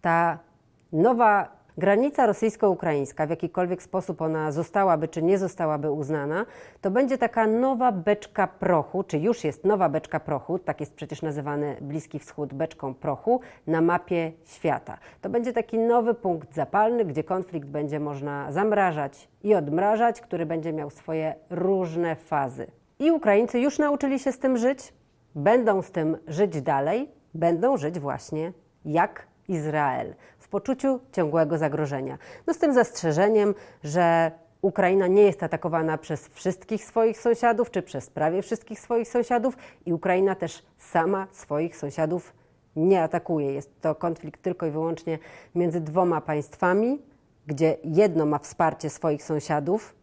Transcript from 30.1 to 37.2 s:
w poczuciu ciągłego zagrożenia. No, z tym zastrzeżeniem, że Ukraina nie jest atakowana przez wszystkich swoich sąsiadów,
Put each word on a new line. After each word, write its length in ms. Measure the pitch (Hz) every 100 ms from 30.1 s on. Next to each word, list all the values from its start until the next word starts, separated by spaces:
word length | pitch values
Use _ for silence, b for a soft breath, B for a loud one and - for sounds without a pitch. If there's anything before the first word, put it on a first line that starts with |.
| - b b
w 100 | _
poczuciu 520 | 202 - 262 269 254 -
ciągłego 460 | - 156 160 156 165
zagrożenia. 600 | 151 147 147 139 131 135 B B -
No, 80 |
z 40 | 330
tym 160 | 311
zastrzeżeniem, 800 | 254 226 - 165 151 202 220 208 196 B B
że 480 | 147 160 170 165 165 160 _ _
Ukraina 440 | 196 196 185 190 185
nie 160 | 196
jest 200 | 202 -
atakowana 560 | 160 160 170 160 160 156
przez 300 | - 151 -
wszystkich 560 | - 185 180 - 220
swoich 340 | - 233 226
sąsiadów, 520 | 220